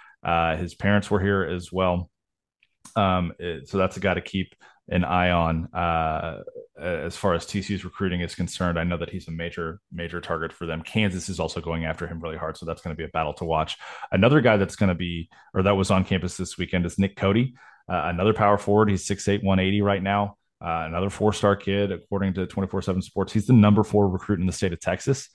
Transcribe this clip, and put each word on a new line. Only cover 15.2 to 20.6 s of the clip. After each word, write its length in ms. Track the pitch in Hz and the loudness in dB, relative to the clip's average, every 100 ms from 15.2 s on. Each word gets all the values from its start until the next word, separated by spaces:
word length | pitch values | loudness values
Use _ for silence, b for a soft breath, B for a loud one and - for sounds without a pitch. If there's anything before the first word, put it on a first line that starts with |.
| 82 b b | -10 b b
or 80 | 98 | 0
that 140 | 95 98 | 2 4
was 160 | 95 | 4
on 120 | 95 | 2
campus 320 | 92 95 90 - | 2 0 -2 -6
this 220 | 87 - | -8 -8
weekend, 260 | 90 92 | -4 -2
is 140 | 87 - | 0 0
Nick 160 | 98 | -2
Cody, 400 | - 98 110 127 B B B - | 0 2 2 0 B B B -6
uh, 140 | 87 78 | -4 -2
another 280 | 87 104 | 0 0
power 240 | 110 104 101 | 4 4 4
forward. 320 | - 104 107 | 4 4 4
He's 160 | 95 - | 2 -2
six 220 | 95 - | -4 0
eight, 160 | 101 | 0
one 160 | 98 95 | 2 2
eighty 220 | 92 104 | 2 2
right 200 | 101 98 | 2 0
now. 340 | 98 101 101 - _ _ | 0 0 -2 -6 _ _